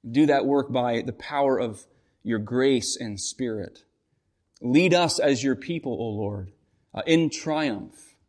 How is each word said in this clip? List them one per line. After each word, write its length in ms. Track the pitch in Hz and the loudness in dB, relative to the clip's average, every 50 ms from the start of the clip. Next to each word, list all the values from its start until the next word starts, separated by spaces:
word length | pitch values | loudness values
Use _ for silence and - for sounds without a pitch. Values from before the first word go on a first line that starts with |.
| - 117 | -12 0
Do 180 | 117 135 156 | 4 4 6
that 180 | 147 143 139 - | 6 6 4 4
work 260 | 135 143 139 135 139 | 4 2 2 2 0
by 300 | 127 127 123 123 117 117 | -2 -2 0 0 0 -2
the 140 | - 127 113 | -4 -6 -10
power 440 | - - - 147 143 143 135 131 107 | -10 -12 -6 -2 0 2 2 2 2
of 280 | 123 117 104 92 - _ _ _ _ _ _ _ _ | 0 -4 -6 -10 -18 _ _ _ _ _ _ _ _
your 180 | 107 113 110 | -4 -2 -2
grace 540 | 107 107 123 123 131 135 135 123 - - - | -2 -2 0 2 4 4 4 2 0 -2 -6
and 240 | - 123 113 104 98 | -6 -8 -10 -8 -8
spirit. 680 | - - - - 131 120 110 107 95 - - - _ _ _ _ _ _ _ _ _ _ _ _ _ _ _ _ | -8 -10 -8 -6 -6 -4 -4 -6 -8 -10 -14 -20 _ _ _ _ _ _ _ _ _ _ _ _ _ _ _ _
Lead 320 | - 123 123 151 175 185 170 | -4 2 4 4 6 6 4
us 260 | 175 175 156 - - | 4 4 2 0 2
as 240 | - 151 139 120 117 | 2 2 2 2 0
your 140 | 139 131 | 0 -2
people, 360 | 131 - - 170 165 - 139 117 | -2 -4 -6 -6 -6 -4 -6 -6
O 180 | - 113 113 | -4 -4 -6
Lord, 420 | 107 104 107 101 104 98 92 92 - _ _ _ _ _ _ _ _ | -4 -4 -4 -4 -6 -6 -10 -12 -16 _ _ _ _ _ _ _ _
uh, 100 | 113 - | -8 0
in 240 | - 160 165 165 151 | 2 4 4 4 2
triumph. 880 | - - - 160 156 151 156 143 110 101 - - - - - - _ _ _ | -2 -6 -6 -4 -4 -2 -2 -2 -4 -6 -10 -14 -18 -20 -20 -20 _ _ _